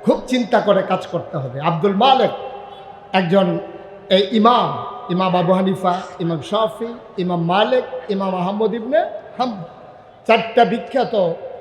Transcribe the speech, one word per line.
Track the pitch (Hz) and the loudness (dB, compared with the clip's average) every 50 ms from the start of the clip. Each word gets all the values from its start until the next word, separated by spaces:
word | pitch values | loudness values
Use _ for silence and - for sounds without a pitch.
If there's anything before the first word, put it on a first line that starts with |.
| - | 2
খুব | - 277 - - - | 2 0 0 0 -2
চিন্তা | 254 254 240 190 - 214 | -2 -2 0 2 2 2
করে | 202 208 196 190 185 | 4 4 4 2 2
কাজ | - 190 180 - - | 0 -2 -4 -4 -4
করতে | - 170 - - - 160 | -6 -6 -6 -4 -8 -6
হবে। | 131 131 120 135 | -6 -6 -8 -2
আব্দুল | 147 170 170 160 151 208 202 | -2 0 0 2 0 0 2
মালিক | 190 240 269 262 262 226 185 - - - - - - - - - - - - - - - - - | 4 6 6 6 6 4 2 0 -4 -10 -12 -12 -14 -14 -16 -18 -18 -18 -18 -18 -20 -18 -2 0
একজন | 190 185 165 170 196 190 175 170 165 - - - - - - - - - - | 0 0 4 4 4 4 2 0 -2 -6 -8 -14 -16 -16 -16 -18 -18 -2 2
এই | 185 190 202 190 | 2 4 4 4
ইমাম, | 247 220 208 233 247 233 190 156 143 131 - - - - - - | 2 4 6 6 6 6 2 0 -2 -6 -8 -10 -10 -12 -6 -4
ইমাম | 180 180 190 185 175 | -2 0 0 2 2
আবু | 180 180 170 190 | 2 4 4 2
হানিফা, | 185 190 190 190 - 185 180 175 185 - - - - | 4 4 0 0 0 0 0 0 0 -4 -10 -10 -6
ইমাম | 180 165 170 156 | -4 -4 -4 -4
শাফি, | 127 - 208 214 220 214 220 - 226 233 233 - - - - - | -4 -4 -2 0 0 -2 -2 -6 -10 -10 -10 -12 -16 -14 -8 -6
ইমাম | 180 180 175 170 165 | -4 -2 -2 -2 0
মালিক, | 165 175 196 220 240 262 254 240 - - - - - | 0 2 2 2 4 2 0 0 -2 -8 -10 -6 -4
ইমাম | 202 196 196 190 180 | -4 -2 -2 -2 -2
আহমদ | 180 175 180 202 208 226 208 185 | -2 -2 -2 -2 0 0 0 0
ইবনে | 233 214 240 277 320 359 - - - - - - - | -2 -4 0 0 0 0 0 -6 -12 -14 -14 -6 -4
হাম্বল, | 247 262 226 196 160 - - - - - - - - - - - - - | -4 -4 -4 -8 -12 -14 -16 -20 -20 -20 -20 -20 -20 -20 -20 -16 0 2
চারটা | 220 233 - - - 254 160 | 2 2 2 0 4 4 4
বিখ্যাত | - - 233 - - - 262 247 180 - 208 185 170 165 - - - - - | 4 4 -4 -6 -4 -2 -2 -2 0 0 0 0 0 0 -4 -8 -14 -14 -14